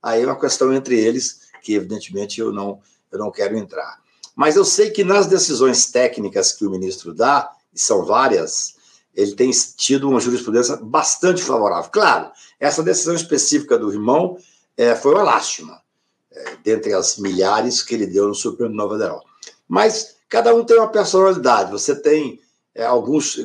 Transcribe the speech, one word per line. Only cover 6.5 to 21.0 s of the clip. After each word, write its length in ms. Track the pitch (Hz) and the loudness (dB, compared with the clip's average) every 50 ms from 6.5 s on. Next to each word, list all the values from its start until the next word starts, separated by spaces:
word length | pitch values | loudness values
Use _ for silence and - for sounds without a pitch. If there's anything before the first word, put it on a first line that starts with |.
| - | -2
que 140 | - 107 | -2 -4
o 40 | 98 | -4
ministro 440 | 95 92 95 92 95 - - 85 82 | -4 -4 -6 -6 -8 -8 -12 -16 -4
dá, 360 | 80 113 131 143 135 - - - _ _ _ _ | -2 0 2 2 0 0 -4 -14 _ _ _ _
e 40 | - | -6
são 260 | - - 113 95 82 | -2 0 0 0 0
várias, 720 | 82 104 120 131 131 107 90 80 78 - - - - - _ _ _ _ _ _ _ _ | 0 0 2 2 2 2 0 0 -2 -6 -8 -8 -8 -12 _ _ _ _ _ _ _ _
ele 180 | - 101 101 101 | -2 -2 -2 0
tem 180 | - 127 131 | 0 0 2
tido 580 | 123 - - - - - - - 135 139 135 139 | 2 0 -2 -2 -6 -6 -2 0 0 0 2 0
uma 120 | 131 120 | 0 0
jurisprudência 560 | 107 123 123 117 - 117 107 120 120 123 147 | 0 0 -2 -4 -4 0 0 0 0 0 -4
bastante 680 | - 110 110 131 156 143 - - - - 185 180 180 - | -6 -10 -4 -2 -2 0 0 -4 0 0 0 0 0 -2
favorável. 480 | - 131 117 107 101 87 87 85 - | -2 -2 0 0 0 -2 -2 -6 -4
Claro, 400 | - 208 208 165 120 - - - - _ - - _ _ | -2 2 2 2 2 2 -2 -8 -16 _ -20 -20 _ _
essa 240 | 139 143 139 - 156 | -4 -2 -2 -2 -2
decisão 320 | 180 180 - - 160 170 | -2 -2 -2 0 -2 -4
específica 640 | 165 165 - 151 135 - - 147 143 - - 123 113 | -4 -2 -2 -2 0 0 0 0 -2 0 0 0 0
do 140 | 107 104 98 | 0 -2 -4
irmão, 460 | 107 107 113 123 - 180 180 180 - - _ _ _ _ _ _ | -2 0 2 2 2 0 -2 -6 -10 -18 _ _ _ _ _ _
é, 180 | - 120 120 117 | 0 2 2 2
foi 180 | 113 - 139 151 | 2 4 4 4
uma 100 | 196 208 | 4 4
lástima, 600 | 160 120 107 - - - - 82 78 82 - _ _ _ _ _ _ _ _ _ _ _ | 4 2 2 0 -4 -8 -10 -12 -18 -20 -20 _ _ _ _ _ _ _ _ _ _ _
é, 240 | 78 - - - - _ | -16 -16 -16 -16 -6 _
dentre 300 | 104 110 107 - - 101 | 0 0 0 0 -2 -2
as 240 | 92 - - - - | 0 0 -2 -4 -4
milhares 640 | 101 98 92 92 95 95 104 110 113 123 120 - - | -4 -4 0 2 2 2 2 2 0 -2 -2 -4 -4
que 120 | - 120 | -4 -4
ele 120 | 113 104 | -4 -4
deu 220 | 92 87 98 101 101 | 0 2 2 2 2
no 60 | 104 | 0
Supremo 360 | 104 - 117 101 - 120 113 | -4 -6 -6 -4 -4 -6 -4
Tribunal 200 | 107 107 104 98 | -4 -4 -4 -4
Federal. 320 | 104 107 107 90 - - - _ _ _ - - - _ _ _ | -4 -4 -4 -4 -6 -10 -14 _ _ _ -20 -20 -20 _ _ _
Mas 480 | 170 185 214 220 214 - - - _ _ _ | 0 2 4 2 2 0 -8 -12 _ _ _
cada 280 | _ - 226 226 233 233 | _ 0 2 4 6 4
um 100 | 233 233 | 4 4
tem 140 | 233 226 226 | 6 4 4
uma 100 | 220 214 | 4 4
personalidade. 840 | 220 208 | 2 0